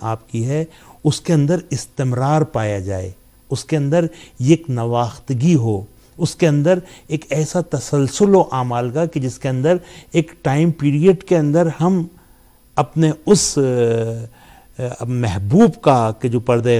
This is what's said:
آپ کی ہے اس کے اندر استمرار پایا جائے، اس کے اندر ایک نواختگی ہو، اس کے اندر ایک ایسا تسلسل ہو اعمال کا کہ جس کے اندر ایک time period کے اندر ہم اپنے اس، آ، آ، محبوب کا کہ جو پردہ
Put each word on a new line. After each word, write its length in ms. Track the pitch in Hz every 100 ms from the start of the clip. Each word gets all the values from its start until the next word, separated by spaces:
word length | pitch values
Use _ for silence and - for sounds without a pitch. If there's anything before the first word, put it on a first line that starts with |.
آپ 280 | 113 113 -
کی 160 | 117 123
ہے 200 | 151 160 - - -
اس 180 | 151 -
کے 120 | -
اندر 240 | 160 143 175 -
استمرار 720 | 131 - - 127 123 135 156
پایا 380 | 151 117 107 101
جائے، 320 | 95 95 92 - _ _ _
اس 160 | 131 -
کے 120 | 156
اندر 280 | 139 170 165 - - -
ایک 300 | 127 165 -
نواختگی 840 | 123 117 120 117 - - 123 160 160
ہو، 260 | 113 101 104 - _ -
اس 180 | 165 -
کے 120 | 170
اندر 320 | 147 151 180 175 - -
ایک 180 | 156 -
ایسا 300 | 143 151 180 170
تسلسل 680 | 139 - 147 135 - 202 190
ہو 80 | -
اعمال 380 | 131 127 120 123
کا 160 | 139 165
کہ 140 | 156
جس 200 | 127 -
کے 100 | 139
اندر 280 | 127 147 180 - - -
ایک 200 | 170 151 -
time 300 | 143 139 170
period 520 | 160 147 143 185 180
کے 140 | - 175
اندر 300 | 147 160 165 -
ہم 260 | 175 185 170 - _ - _ _ _ -
اپنے 360 | 131 160 160 151 -
اس، 340 | 202 - 147 131 123 117 113 113 113 113 - - - - -
آ، 40 |
آ، 200 | 123 - 117
محبوب 720 | 123 117 92 101 165 226 -
کا 300 | 151 131 113 110
کہ 80 | 127
جو 100 | 120
پردہ 300 | 113 120 120